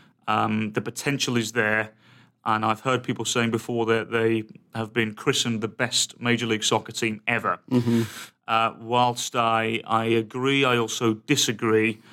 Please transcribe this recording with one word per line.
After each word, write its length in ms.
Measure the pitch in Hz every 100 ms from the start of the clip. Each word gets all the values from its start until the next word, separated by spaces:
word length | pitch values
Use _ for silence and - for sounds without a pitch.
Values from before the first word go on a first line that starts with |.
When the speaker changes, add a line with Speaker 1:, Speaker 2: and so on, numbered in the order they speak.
| - _ -
Speaker 1:
Um, 440 | 110 110 110 110
the 80 | 107
potential 540 | 107 - - 139 - 120
is 160 | 107
there. 400 | 117 107 107 107 - _ - - _ 110
And 200 | 110 110
I've 160 | 107
heard 220 | 131 127
people 200 | 123 117 113
saying 260 | 123 117
before 340 | 113 - 120 113
that 260 | 113 107
they 320 | 113 113 113 110 - _ 113
have 160 | 113
been 220 | 120 110
christened 480 | 104 - 131 123 113
the 60 | 110
best 500 | - 123 - - -
Major 260 | 120 120 113
League 180 | 107
Soccer 280 | - 110 104
team 300 | 110 117 107 -
ever. 320 | 117 101 90 -
Speaker 2:
Mm-hmm. 300 | 127 120 117 110 - - _ -
Speaker 1:
Uh, 260 | 113 113 -
whilst 520 | 113 123 123 120 - 127
I, 460 | 113 113 113 113 -
I 200 | 110 113
agree, 600 | 117 110 127 131 139 135
I 100 | 120
also 360 | 110 - 120
disagree. 840 | 110 - 147 - 107 117 110 110 110 -